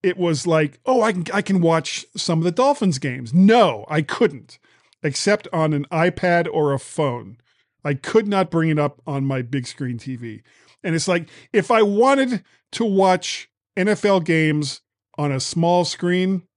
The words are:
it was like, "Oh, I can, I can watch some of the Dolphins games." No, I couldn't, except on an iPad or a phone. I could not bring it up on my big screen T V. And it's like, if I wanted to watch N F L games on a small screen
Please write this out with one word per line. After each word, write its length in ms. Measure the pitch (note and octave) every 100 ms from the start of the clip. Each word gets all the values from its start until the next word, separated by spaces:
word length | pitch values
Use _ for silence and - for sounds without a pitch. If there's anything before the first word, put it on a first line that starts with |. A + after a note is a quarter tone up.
it 140 | F#3+ F3+
was 280 | F3 D3+ F3
like, 340 | D#3+ D3+ _ -
"Oh, 160 | B3+
I 120 | A3
can, 120 | F3+ D#3+
I 80 | F#3+
can 200 | G3+ F#3+
watch 440 | E3+ E3 D#3 - - -
some 240 | - E3
of 40 |
the 80 | E3+
Dolphins 480 | F3 C4+ C#4+ G3 C3
games." 340 | C#3 B2+ A#2
No, 520 | D#3 G3 A#3 F#3+ A2 -
I 140 | D#3
couldn't, 580 | D3 - A#3 C3+ - - _ _ _ _
except 460 | D#3 C#3 - - -
on 220 | E3 D#3
an 120 | D3 D3
iPad 640 | E3 F3 F3 F3+ F3 E3
or 220 | D#3+ D3
a 60 | C#3
phone. 580 | - - D3 A#2+ G2 A#2 _ _ _ _ D3
I 100 | C#3
could 320 | - A3 G#3
not 240 | G3 F#3
bring 180 | E3 D#3+
it 100 | D3+
up 220 | D3 C#3+ -
on 180 | C#3 C3+
my 160 | C3
big 240 | A#2+ C3+ B2
screen 300 | - C3 A#2+
T 180 | C3+ B2+
V. 260 | A#2+ G#2+ _ _ _ _
And 120 | F#3+ E3
it's 120 | F#3
like, 220 | F3 D#3 - -
if 180 | A3 -
I 100 | G#3
wanted 600 | G#3 G3+ B3+ C#4 C4 A3+ _ _ _
to 120 | - A3+
watch 640 | F#3+ F#3+ F3+ - - - _ _ -
N 120 | G3
F 180 | G#3+ G#3
L 140 | F#3+
games 600 | E3 E3 D#3 D3+ C#3+ - _ _ _ -
on 140 | C#3+
a 80 | C3+
small 460 | - E3+ E3+ F3 E3
screen 580 | - F3 F3+ F#3 F#3+ -